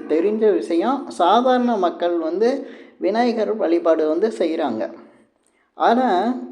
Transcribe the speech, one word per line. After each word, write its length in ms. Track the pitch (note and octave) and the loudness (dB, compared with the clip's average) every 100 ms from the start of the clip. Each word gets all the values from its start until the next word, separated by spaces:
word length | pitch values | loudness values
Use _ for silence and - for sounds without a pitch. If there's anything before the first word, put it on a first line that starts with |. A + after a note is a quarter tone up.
| - | 0
தெரிஞ்ச 460 | D#3 G3 A3 G#3+ | 0 0 2 2
விஷயம். 560 | E3+ - E3+ G#3+ C#4 - | 2 0 0 0 -2 -4
சாதாரண 680 | - F3 A3+ B3+ B3+ A#3+ G#3+ | 0 4 4 4 2 2 0
மக்கள் 400 | F3 E3+ F3 E3+ | -2 0 -2 -2
வந்து 500 | D#3+ F3+ A#3 C#4 - - - - | -2 0 0 -2 -6 -18 -20 -6
விநாயகர் 580 | F3 A3 B3 A3 G3+ A3 | -2 0 0 0 -2 -2
வழிபாடு 520 | D#3+ E3+ E3+ D#3+ D#3 | 0 2 2 2 0
வந்து 200 | E3 A3 | 0 -2
செய்றாங்க. 680 | - E3+ E3 C#3+ A2 - - - _ _ _ _ _ _ | 0 -2 -2 -4 -4 -8 -10 -20 _ _ _ _ _ _
ஆனா, 600 | - F3 A#3+ B3 F3+ A3 B3+ - | -2 0 2 2 0 -2 -4 -6